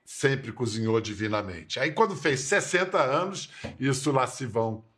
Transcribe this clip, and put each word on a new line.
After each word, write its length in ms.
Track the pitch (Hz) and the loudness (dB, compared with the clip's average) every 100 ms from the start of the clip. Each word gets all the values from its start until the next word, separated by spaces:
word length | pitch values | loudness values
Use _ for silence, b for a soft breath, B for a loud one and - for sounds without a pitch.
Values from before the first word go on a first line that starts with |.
sempre 460 | - - 139 131 113 | -16 0 2 2 -4
cozinhou 480 | 110 117 110 110 113 | -4 -4 0 2 2
divinamente. 800 | 107 101 107 107 95 85 - 123 | 2 -4 -2 0 -2 -8 -8 -2
Aí, 140 | 147 | -2
quando 240 | 156 220 156 | 2 0 2
fez 240 | 160 131 | 0 0
sessenta 580 | - 202 - 180 185 185 | 2 0 2 0 2 2
anos, 500 | 131 147 185 196 - B B B | 2 2 -2 -6 -10 B B B
isso 320 | 131 131 151 | 0 0 2
lá 160 | 135 123 | 2 2
se 200 | - 127 | -2 -4
vão 380 | 113 113 107 - | -2 -2 -4 -12